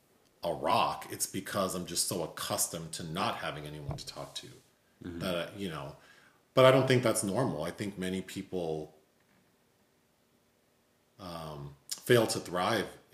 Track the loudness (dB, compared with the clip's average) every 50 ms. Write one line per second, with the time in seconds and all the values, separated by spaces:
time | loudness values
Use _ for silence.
0 | _ _ _ _ _ _ _ _ -4 -4 -4 0 2 2 4 4 4 2 0 -4
1 | -8 -10 -6 -6 -6 -4 -4 -6 -6 -2 0 0 0 0 0 -4 -6 -4 -2 -2
2 | -2 0 0 -2 -2 -4 -4 -6 -4 -4 -2 0 -2 -2 -4 -6 -8 -8 -8 -8
3 | -8 -6 -2 -2 -2 -2 -2 -4 -6 -6 -6 -6 -8 -10 -10 -10 -8 -8 -8 -8
4 | -10 -12 -12 -12 -12 -12 -12 -14 -14 -14 -18 -20 -20 _ _ _ _ _ _ _
5 | -12 -10 -8 -6 -4 -2 -2 -2 -4 -6 -6 -8 -6 -6 -6 -6 -8 -10 -12 -14
6 | -20 -20 -20 -20 -20 -20 _ _ _ _ _ 8 10 10 10 8 8 6 6 6
7 | 6 4 2 2 0 0 2 2 2 0 0 -2 -4 -4 -4 -4 -6 -6 -4 -4
8 | -4 -2 -2 -4 -4 -6 -8 -10 -8 -6 -4 -4 -2 -2 -2 -4 -6 -8 -14 -20
9 | _ _ _ _ _ _ _ _ _ _ _ _ _ _ _ _ _ _ _ _
10 | _ _ _ _ _ _ _ _ _ _ _ _ _ _ _ _ _ _ _ _
11 | _ _ _ -16 -14 -12 -10 -10 -10 -10 -10 -10 -10 -12 -14 -16 _ -10 -10 -6
12 | 4 6 6 8 8 6 2 -2 -4 -2 0 0 2 2 2 2 0 -2 -6 -14
13 | -20 _